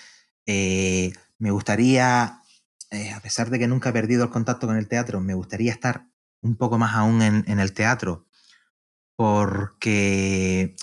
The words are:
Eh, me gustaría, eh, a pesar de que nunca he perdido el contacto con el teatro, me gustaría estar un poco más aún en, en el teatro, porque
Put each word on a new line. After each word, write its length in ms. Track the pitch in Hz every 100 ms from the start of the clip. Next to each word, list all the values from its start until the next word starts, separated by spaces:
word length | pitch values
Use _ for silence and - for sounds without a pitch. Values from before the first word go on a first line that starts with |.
| - _ _ _ -
Eh, 680 | 98 95 95 95 92 92 - _ -
me 120 | 107
gustaría, 880 | 101 107 104 127 131 127 123 117 - _ _ _ _ -
eh, 220 | 104 104
a 80 | 101
pesar 300 | 107 - 117
de 80 | 123
que 100 | 120
nunca 220 | 127 131
he 20 |
perdido 320 | 117 110 123
el 60 | 120
contacto 360 | 120 113 120 113
con 100 | 110
el 120 | 104
teatro, 320 | 117 120 101
me 140 | 95
gustaría 380 | 92 90 - 117
estar 340 | 110 127 - - _ _ _
un 140 | 117 107
poco 220 | 120 113
más 160 | 113
aún 280 | 110 110 113
en, 220 | 110 107 104
en 140 | 101
el 120 | 95
teatro, 540 | - 107 123 95 85 _ _ _ _ _ _ _ _ _ -
porque 1600 | 110 104 101 95 101 - 113 104 101 98 95 95 92 92 92 -